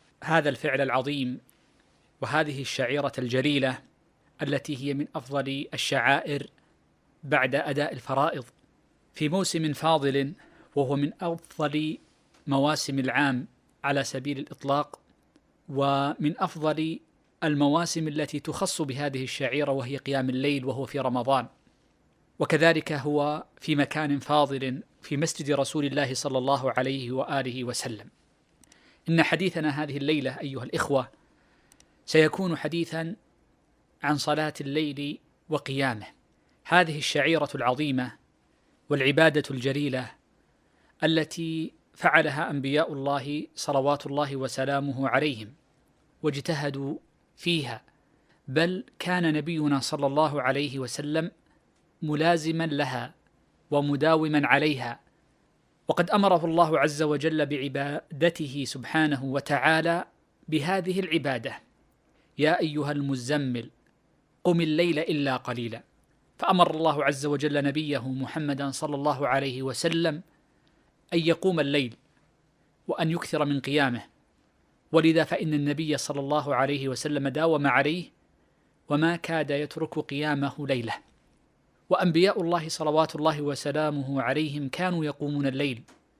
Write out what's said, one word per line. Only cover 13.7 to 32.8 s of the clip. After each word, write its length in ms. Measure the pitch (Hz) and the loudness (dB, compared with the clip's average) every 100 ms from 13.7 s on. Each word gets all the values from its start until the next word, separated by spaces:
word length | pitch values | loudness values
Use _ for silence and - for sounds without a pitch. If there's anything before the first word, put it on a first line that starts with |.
| _ | _
على 200 | 143 139 | -2 0
سبيل 340 | 131 135 139 135 | -2 -6 -6 -8
الإطلاق، 640 | - - 139 139 147 - _ _ _ _ _ _ - | -8 -8 0 0 0 -8 _ _ _ _ _ _ -8
ومن 640 | 139 139 139 143 - 147 170 | -2 2 2 0 0 -2 0
أفضل 640 | 190 165 156 151 160 165 - _ _ _ | -4 -2 -2 0 -2 -6 -12 _ _ _
المواسم 640 | 160 147 143 156 170 - 156 | -2 2 4 2 0 -2 -4
التي 320 | 147 143 147 | -2 -4 -4
تخص 420 | - 143 190 - | -6 -4 -4 -2
بهذه 420 | 147 131 147 135 | -4 -4 -4 -4
الشعيرة 480 | 131 - 135 131 143 | -6 -4 -2 0 0
وهي 240 | 135 123 135 | 0 -2 -6
قيام 340 | - 139 131 | -2 0 0
الليل، 340 | 127 143 143 | 0 0 0
وهو 220 | 127 123 127 | -2 -4 -6
في 120 | 143 | -2
رمضان، 480 | 131 123 120 135 120 - _ _ _ _ _ _ _ - | -2 0 2 2 2 -10 _ _ _ _ _ _ _ -4
وكذلك 540 | 156 156 165 160 - | 0 6 6 4 0
هو 520 | 151 139 147 143 151 - _ | -4 0 0 0 -4 -10 _
في 160 | - 147 | -2 2
مكان 420 | 139 156 151 143 | 2 0 0 -2
فاضل 640 | - 151 143 135 131 127 - _ | 2 4 4 0 -4 -6 -10 _
في 140 | - 139 | -6 -2
مسجد 340 | 160 - 143 | -2 -2 0
رسول 340 | 139 135 156 | 0 0 0
الله 300 | 143 135 131 | 0 0 -2
صلى 240 | 127 147 131 | -2 -2 0
الله 340 | 127 139 131 | 2 2 2
عليه 400 | 120 131 135 120 | 0 0 -2 -4
وآله 520 | 127 - 143 127 123 | -4 -2 -2 -2 -6
وسلم. 440 | 123 123 127 107 107 _ _ _ _ _ _ _ _ _ - | -6 -6 -6 -10 -14 _ _ _ _ _ _ _ _ _ 0
إن 140 | 165 | 2
حديثنا 600 | 156 156 185 170 151 143 | 4 2 0 0 -2 -4
هذه 140 | 151 139 | -6 -4
الليلة 440 | 139 156 131 131 | 0 0 0 -6
أيها 240 | 151 135 | -8 -8
الإخوة 440 | 127 - - 139 120 - _ _ _ _ _ _ _ _ - | -6 -4 0 0 0 -8 _ _ _ _ _ _ _ _ 2
سيكون 500 | 160 156 - 190 160 | 6 6 4 -2 -2
حديثاً 600 | 156 165 | -4 -4